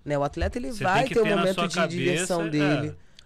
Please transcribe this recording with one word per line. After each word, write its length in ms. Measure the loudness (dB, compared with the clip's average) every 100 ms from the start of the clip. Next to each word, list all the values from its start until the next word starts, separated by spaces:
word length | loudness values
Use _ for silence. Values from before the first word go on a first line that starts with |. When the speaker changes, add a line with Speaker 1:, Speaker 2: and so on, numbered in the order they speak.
Speaker 1:
Né? 140 | -4 -2
O 40 |
atleta, 340 | -2 -2 -4 -2
ele 140 | -6
Speaker 2:
Você 100 | -2
Speaker 1:
vai 140 | 0 2
Speaker 2:
tem 80 | 2
que 60 |
Speaker 1:
ter 60 | 2
o 20 |
Speaker 2:
ter 60 | 2
na 60 | 2
Speaker 1:
momento 340 | 2 0 -2
Speaker 2:
sua 160 | 0 -2
Speaker 1:
de 100 | 0
diversão 480 | 0 0 0 -2
Speaker 2:
cabeça, 320 | 0 2 2 2
Speaker 1:
dele. 120 | -2
Speaker 2:
é. 80 | -8 -18 -18